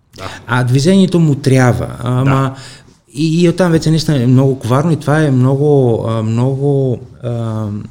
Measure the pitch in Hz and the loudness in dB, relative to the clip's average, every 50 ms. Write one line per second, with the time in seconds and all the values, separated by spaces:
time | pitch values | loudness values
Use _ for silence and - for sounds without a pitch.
0 | _ _ _ - 95 92 - - - - 120 123 127 120 123 139 135 170 190 196 | _ _ _ -16 -14 -14 -14 -14 -8 -4 -2 -2 0 2 0 2 2 4 4 4
1 | 190 - - 175 165 156 147 127 - 139 127 131 127 123 110 90 - - - - | 4 2 2 2 2 2 2 0 0 0 2 4 4 2 2 0 -2 -8 -8 -8
2 | 120 120 127 127 127 139 131 135 135 131 131 - - - - - - - - _ | -6 -4 -2 0 0 0 0 0 0 -2 -6 -10 -18 -20 -20 -20 -20 -20 -20 _
3 | _ _ - 123 156 165 156 170 175 170 170 175 185 175 160 160 - 160 160 160 | _ _ -6 -4 -2 0 0 2 2 2 2 2 0 2 2 0 2 0 0 0
4 | - - 156 135 117 123 127 127 135 135 131 127 - 110 123 135 151 170 160 131 | 0 0 -2 0 2 2 4 4 4 2 0 -2 -2 -2 0 0 0 0 -2 -2
5 | - - 143 156 156 147 131 127 127 131 139 135 147 151 147 139 131 123 113 104 | -2 -2 0 0 0 0 2 2 2 2 2 0 2 2 2 4 4 2 0 0
6 | 101 110 113 113 110 110 113 117 123 135 139 131 139 143 143 139 135 131 120 107 | -2 -4 -4 -4 -2 -2 -2 0 0 -2 -2 -2 -2 0 0 0 0 -2 -2 -4
7 | - - - - - 120 120 117 117 113 110 110 110 104 104 104 107 110 | -8 -14 -20 -14 -10 -8 -8 -6 -6 -6 -6 -6 -6 -6 -8 -8 -10 -12